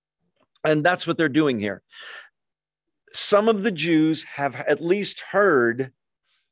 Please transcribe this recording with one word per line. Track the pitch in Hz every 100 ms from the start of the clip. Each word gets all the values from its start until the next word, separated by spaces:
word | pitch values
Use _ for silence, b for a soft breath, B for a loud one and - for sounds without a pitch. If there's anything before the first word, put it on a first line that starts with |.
| _ _ _ _ _ _
And | 160 156
that's | 165 180 165
what | 165
they're | 156
doing | 135 147 120
here. | 101 95 _ B B B B _ _ _ _ _ _ _ _
Some | - - 202 220
of | 214
the | 214
Jews | 170 165 160 156 151
have | - - 143 123
at | 131 143
least | 170 202 190 - -
heard, | 190 202 139 117 120 131 - _ _ _ _ _